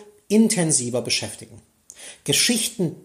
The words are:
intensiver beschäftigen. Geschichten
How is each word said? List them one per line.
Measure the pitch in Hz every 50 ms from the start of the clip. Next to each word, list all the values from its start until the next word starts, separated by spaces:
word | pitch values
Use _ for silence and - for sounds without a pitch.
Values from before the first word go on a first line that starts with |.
| - - - _ _ -
intensiver | 202 220 226 214 - 185 165 160 147 123 120 120 120 120
beschäftigen. | 113 123 - - 113 101 - - 107 - 107 101 - _ _ _ _ - - - - - - -
Geschichten | - - 139 - - - 240 220 - - - - 180 147 - -